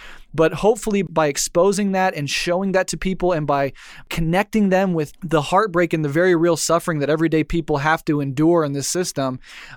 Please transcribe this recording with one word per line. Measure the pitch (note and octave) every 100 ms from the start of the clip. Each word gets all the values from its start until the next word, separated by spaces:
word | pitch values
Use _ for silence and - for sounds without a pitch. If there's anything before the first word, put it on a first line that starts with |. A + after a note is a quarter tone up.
| - - -
But | D3 D#3+
hopefully | D#3 G3 A#3+ A3+ G3+
by | E3 D#3+ D3+
exposing | - - E3+ G3 G3 G3+
that | F#3+ F#3
and | D#3 C#3+
showing | - F3 F3 G3
that | F#3 F#3
to | D#3+
people | F#3+ F3+ F3+
and | E3 D3
by | C#3+ C#3 - - - -
connecting | - D#3+ F3+ G#3+ A3 G3+
them | F#3 G3
with | E3 D3 -
the | D#3 D#3
heartbreak | C#3 F#3 A3 E3+ E3+
and | D#3+
the | D3
very | D3+ F#3
real | E3+ E3+ D#3+
suffering | - E3+ - D3+
that | C#3
everyday | D#3 D#3+ D#3+
people | D3 E3+ D#3 C#3+
have | D3+ D#3+ -
to | D3
endure | C#3 B2+ D#3+ F3
in | D3
this | C#3 C3+
system, | F3 F3 - C3+ B2+ - - -